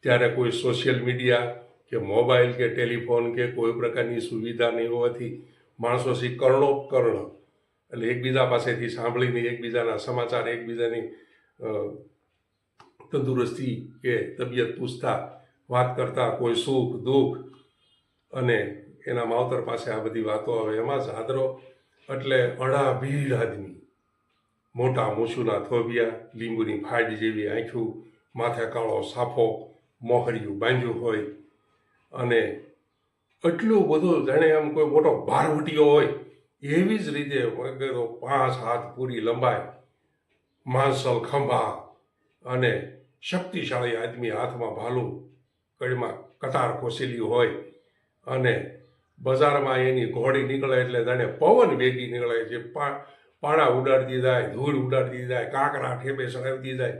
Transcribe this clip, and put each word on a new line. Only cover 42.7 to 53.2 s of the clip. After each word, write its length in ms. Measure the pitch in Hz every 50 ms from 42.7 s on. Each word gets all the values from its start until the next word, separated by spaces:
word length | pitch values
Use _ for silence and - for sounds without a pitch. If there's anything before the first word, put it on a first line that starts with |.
| 104 98 101 - - - _ _ _ _
શક્તિશાળી 720 | - - - 180 180 180 - 175 - - 127 120 123 120 113
આદમી, 340 | 110 113 120 120 120 123 113
હાથમાં 400 | 104 104 123 127 123 120 117 113
ભાલું, 600 | 107 107 110 120 127 127 117 92 - - - - _ _ _ _ _ _ _ _ _ _
કડીમાં 580 | - 127 127 123 120 113 - - - - _ _
કટાર 440 | - 131 127 135 123 117 113 -
ખોસેલી 380 | 131 120 117 - 165 135 120 117
હોય 280 | 110 107 117 123 120 104 - - - - - - _ _ _ _ _ _ _ _ _ -
અને 520 | 131 131 127 123 110 - - - - - - _ _ _ _ _ _ -
બજારમાં 580 | 123 131 131 131 147 147 147 143 139 135 131 131
એની 280 | 127 131 131 127 117
ઘોડી 380 | 110 - 117 113 135 135 139 135
નીકળે 380 | 127 135 135 135 135 131 127
એટલે 240 | 127 123 123 120 117
જાણે 200 | 120 127 127 120
પવન 500 | 107 - - 151 170 220 254 240 185 143
વેગી 360 | 123 123 127 127 123 123 117
નીકળે 340 | 117 120 123 120 117 117 113
છે. 260 | 110 117 120 - -
પા-, 340 | - 156 147 143 143 139 - - - -